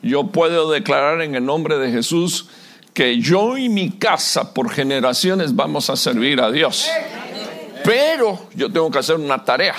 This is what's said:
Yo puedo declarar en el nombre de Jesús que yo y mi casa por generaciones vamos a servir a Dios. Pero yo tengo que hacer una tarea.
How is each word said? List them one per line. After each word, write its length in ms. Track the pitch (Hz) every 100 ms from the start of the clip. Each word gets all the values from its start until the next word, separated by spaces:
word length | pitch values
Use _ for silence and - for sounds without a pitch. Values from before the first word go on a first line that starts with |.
Yo 240 | 117 147 208
puedo 420 | 165 165 170 156
declarar 520 | 147 104 143 143 165
en 120 | 156
el 120 | 131
nombre 340 | 127 156 156 151
de 120 | 131
Jesús 580 | 120 117 170 175 - - - - - _
que 260 | - 127 120
yo 400 | 113 185 214 269
y 100 | 254
mi 220 | 202 180
casa 640 | - 220 170 - - 113
por 160 | - 120
generaciones 840 | - 135 135 127 127 185 190 156
vamos 340 | 131 151 151 -
a 60 |
servir 460 | 131 151 117 131 139
a 100 | 113
Dios. 380 | 143 147 - - 320 - - - - - - - -
Pero 640 | 185 240 302 320 226 185 -
yo 160 | - 127
tengo 180 | 165 160
que 80 | 139
hacer 180 | 123 160
una 280 | 147 123
tarea. 300 | - 127 185